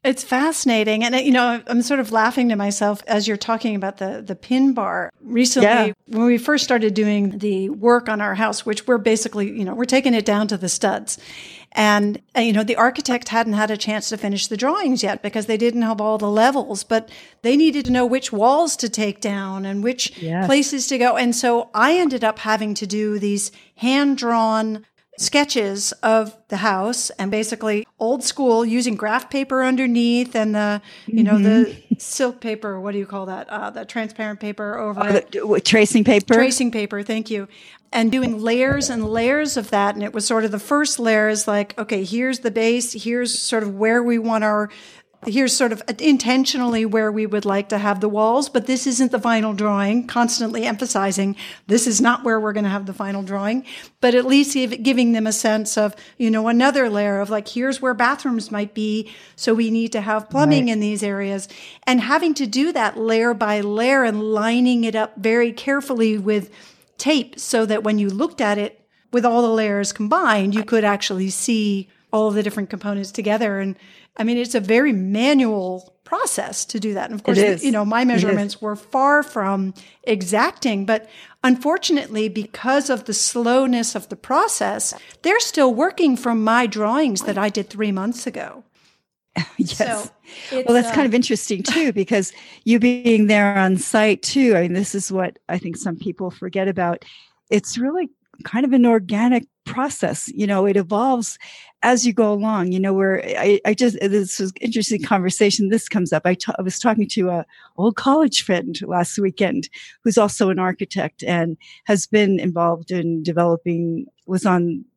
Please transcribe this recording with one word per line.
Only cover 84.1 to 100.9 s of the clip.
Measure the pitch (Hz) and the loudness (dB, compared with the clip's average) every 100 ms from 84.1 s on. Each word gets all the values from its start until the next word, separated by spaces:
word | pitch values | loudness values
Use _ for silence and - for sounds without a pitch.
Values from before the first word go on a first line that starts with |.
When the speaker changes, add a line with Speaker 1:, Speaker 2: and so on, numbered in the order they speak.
Speaker 1:
the | 180 | -16
process, | - 277 415 - 202 214 - - - - | -2 0 0 -2 -4 -4 -6 -8 -20 -4
they're | 339 440 | 0 0
still | - - 262 | 0 2 2
working | 226 349 - 320 247 | 4 0 2 2 2
from | 240 226 | 0 0
my | 220 233 240 | 2 2 0
drawings | 214 214 262 302 190 | -2 0 0 0 -2
that | - 196 | -4 -2
I | 208 | -2
did | 202 190 | -2 -8
three | 202 214 | -4 -2
months | 190 202 240 247 | -2 -4 -4 -8
ago. | - - 262 _ _ _ _ _ _ _ | -8 -12 -14 _ _ _ _ _ _ _
Speaker 2:
<laughs> | - 160 - | -8 -6 -4
Yes. | 185 - | -4 -2
Speaker 1:
So | - 214 - _ - - - | -2 -2 -8 _ -20 -20 -8
it's, | 262 254 | -4 2
Speaker 2:
Well, | |
that's | 240 233 | 2 2
Speaker 1:
uh, | |
Speaker 2:
kind | 233 269 | 0 2
of | |
interesting | 240 240 - - 196 | 2 0 -2 -2 -4
too, | - 302 294 | -2 0 0
Speaker 1:
<laughs> | 202 | 0
Speaker 2:
because | 185 208 190 - - - | 0 0 -2 -10 -20 -6
you | - 233 | 2 4
being | 247 247 240 220 208 | 4 2 4 4 6
there | 208 202 196 | 4 4 2
on | 190 185 | 2 2
site | - 220 214 196 | 0 2 2 2
too, | - 277 254 190 | 0 2 4 4
I | |
mean, | 175 | 2
this | 175 202 | -2 -2
is | 202 - | -4 -4
what | 190 180 - - | -4 -4 -8 -8
I | 180 | -6
think | 170 170 | -6 -8
some | 196 165 | -8 -6
people | 196 165 185 | -8 -6 -8
forget | - 190 190 190 | -8 -8 -4 -2
about. | 185 175 175 - - _ _ _ | -2 -2 -4 -10 -20 _ _ _
It's | 208 - 240 | -2 0 -4
really | 262 349 302 _ _ _ | -4 -2 -6 _ _ _
kind | - 226 269 | -6 -2 2
of | |
an | 262 | 4
organic | 240 226 180 208 247 247 - _ | 4 4 0 0 2 2 -2 _
process. | - 240 277 - 185 - - | -10 -6 -4 -2 -4 -4 -8
You | - 202 | -4 0
know, | 196 196 | 2 2
it | 196 | 2
evolves | 175 | 0